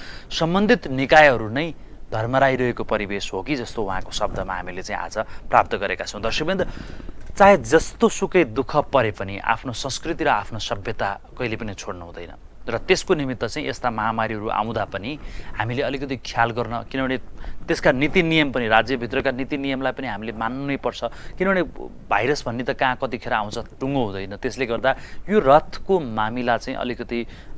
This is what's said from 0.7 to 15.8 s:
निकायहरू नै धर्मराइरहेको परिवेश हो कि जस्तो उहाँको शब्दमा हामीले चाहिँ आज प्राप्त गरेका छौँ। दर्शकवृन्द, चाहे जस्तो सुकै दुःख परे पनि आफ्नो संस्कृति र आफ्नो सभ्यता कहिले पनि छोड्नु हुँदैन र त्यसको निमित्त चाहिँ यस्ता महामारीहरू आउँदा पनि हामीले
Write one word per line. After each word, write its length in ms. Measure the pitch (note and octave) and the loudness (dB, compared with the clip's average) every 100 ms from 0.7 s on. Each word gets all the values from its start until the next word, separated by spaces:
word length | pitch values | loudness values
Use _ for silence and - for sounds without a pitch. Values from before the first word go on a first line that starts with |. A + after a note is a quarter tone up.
| A#3+ - | 4 2
निकायहरू 640 | C3 C3+ D#3 D3 A#2 G#2+ | -2 6 10 10 8 0
नै 240 | B2+ E3 - - - - | -2 -4 -8 -14 -14 -6
धर्मराइरहेको 720 | A2 A2+ C3 C3+ C3 B2 - | -4 0 4 4 4 0 -2
परिवेश 500 | A2 A2 G2+ G2+ - | 0 -2 -2 -4 -4
हो 80 | F#2+ | -4
कि 140 | F#2+ C#3+ | -2 -4
जस्तो 280 | A2 - | -4 -4
उहाँको 280 | G2 F#2+ F#2+ | -2 -4 -4
शब्दमा 420 | - G2+ F#2+ F#2 | -2 -2 -2 -4
हामीले 280 | F2+ F2+ F2+ | -6 -6 -8
चाहिँ 220 | F#2+ F2+ | -6 -6
आज 140 | F2 G#2+ - - - | -4 -4 -4 -6 2
प्राप्त 260 | A#2 G2+ G2+ | 4 4 0
गरेका 300 | G2 F#2 F2+ | -2 -2 -6
छौँ। 160 | G#2+ | -4
दर्शकवृन्द, 460 | G#2+ - D#3+ F#3+ F3 - - - - - - - | -2 0 0 0 -2 -6 -10 -12 -10 -10 -2 8
चाहे 200 | G3+ F#3 | 10 8
जस्तो 520 | A2 D#3 - - A3+ | 6 4 4 4 2
सुकै 340 | - G3 F#3 | 4 2 4
दुःख 320 | C3 A2+ B2+ D3 | 4 0 0 0
परे 360 | - C3+ A2+ | 4 4 4
पनि 260 | - G2 G2 | 0 -6 -4
आफ्नो 360 | - A2+ C3 | -2 -2 -4
संस्कृति 500 | A#2 C3+ - D#3 E3 | -6 -4 -4 -4 0
र 40 | D3 | 2
आफ्नो 320 | G#2+ G2+ G#2+ | 2 0 -6
सभ्यता 600 | - A2 G#2+ G#2+ G2+ G2 - - | -4 -4 -4 -2 -2 -4 -10 -6
कहिले 160 | B2 G#2+ | -4 -4
पनि 180 | A2 | -6
छोड्नु 320 | F#2+ - F2+ E2+ | -8 -10 -10 -12
हुँदैन 280 | F2 E2 - - - - | -12 -14 -14 -16 -12 -4
र 80 | A2+ | -2
त्यसको 360 | - F3+ - | 2 2 2
निमित्त 320 | E3 C3+ A#2+ A2+ | 0 0 -2 -4
चाहिँ 240 | - C3+ | -4 -6
यस्ता 220 | B2+ B2 | -2 -2
महामारीहरू 580 | A2 A2 A2+ A2 A2 G#2+ | 0 0 0 0 -2 -2
आउँदा 360 | G2+ A2 A2 G2 | 0 0 -2 -2
पनि 340 | G2 G#2+ D3+ - - - - | -4 -6 -8 -8 -8 -6 -2
हामीले 240 | A2+ B2 | -2 -2